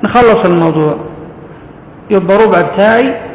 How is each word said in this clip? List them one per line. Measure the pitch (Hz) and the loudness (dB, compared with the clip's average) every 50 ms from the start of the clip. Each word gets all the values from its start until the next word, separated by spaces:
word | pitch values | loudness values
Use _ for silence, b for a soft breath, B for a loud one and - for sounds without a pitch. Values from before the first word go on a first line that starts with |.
| - | -4
نخلص | 208 - 247 240 233 214 - 226 | 0 0 2 4 4 2 2 2
الموضوع، | 180 175 170 165 165 156 156 156 151 143 131 - - - - - - - - - - - - - - - - - - - - - - | 0 2 2 0 0 0 0 0 0 -2 -4 -8 -14 -14 -16 -18 -18 -18 -20 -20 -20 -20 -20 -20 -20 -20 -20 -20 -20 -20 -20 -6 -2
يبقى | 208 196 175 170 196 | -2 0 2 2 2
ربع | 208 226 214 190 175 | 4 4 4 4 2
بتاعي | 170 151 - 190 196 214 226 233 254 269 269 - - - | 0 -2 0 0 2 2 2 2 0 0 -2 -6 -10 -14